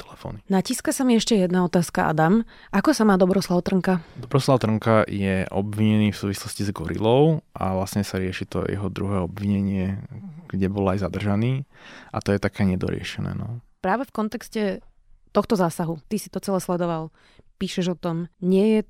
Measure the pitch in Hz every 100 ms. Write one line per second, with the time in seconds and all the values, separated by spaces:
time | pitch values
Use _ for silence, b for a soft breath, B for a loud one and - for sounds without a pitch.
0 | - - - - - 196 - 247 - -
1 | 254 226 - 220 180 180 175 180 170 -
2 | 165 156 160 214 226 B B 196 196 285
3 | 214 185 185 190 - 180 - 196 185 185
4 | - - - 135 135 131 107 110 117 113
5 | - 101 98 95 92 95 104 104 107 107
6 | 107 95 101 98 - - 101 - 80 92
7 | 107 127 151 156 - - 92 92 95 -
8 | 98 95 92 92 98 90 - 98 101 90
9 | 98 101 87 101 101 101 98 98 92 98
10 | - 107 - - - 95 95 101 95 98
11 | 90 95 104 101 117 131 139 B B B
12 | B 110 - 101 98 - 98 90 90 90
13 | 95 - 95 95 107 120 - _ 185 202
14 | 269 - 214 240 - 226 208 196 - _
15 | _ - _ 208 - 214 175 - 165 165
16 | - 208 - 190 - 190 - 175 170 165
17 | 160 b b b b - 190 - 180 170
18 | 175 165 175 _ 180 190 214 220 -